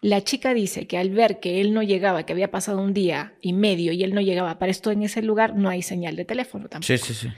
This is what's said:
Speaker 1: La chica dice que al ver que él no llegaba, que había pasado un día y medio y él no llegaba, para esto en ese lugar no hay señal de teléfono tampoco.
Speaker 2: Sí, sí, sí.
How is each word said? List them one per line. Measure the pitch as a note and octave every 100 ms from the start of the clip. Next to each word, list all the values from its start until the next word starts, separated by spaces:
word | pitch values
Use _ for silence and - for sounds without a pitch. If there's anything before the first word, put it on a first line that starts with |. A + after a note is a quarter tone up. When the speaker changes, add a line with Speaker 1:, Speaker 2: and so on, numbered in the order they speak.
Speaker 1:
La | G#3 G3+
chica | G3 C4+ C4 A#3+
dice | F#3+ - -
que | F3+
al | F#3
ver | G3+ A3+ F#3+
que | F#3 F#3
él | G3+ A3
no |
llegaba, | G#3 F#3+ G3 F3
que | D#3+
había | E3+ G3
pasado | G3 G#3 G3
un | G3
día | G3 F3+ C#3+ F3+ -
y | F3+
medio | F#3 G#3 F3+ E3+
y | F3
él | F#3+ G3+
no |
llegaba, | F#3+ F3+ F3+ E3
para | F#3
esto | - A3
en | G#3
ese | G#3 A3+
lugar | A3 G#3+ A3 G#3
no | G3
hay | F3+
señal | E3+ F3+ E3+ D#3+
de | F3
teléfono | B3 B3+ G3+ G#3+
tampoco. | D#3 E3
Speaker 2:
Sí, | B2
sí, | -
sí. | A2 A2+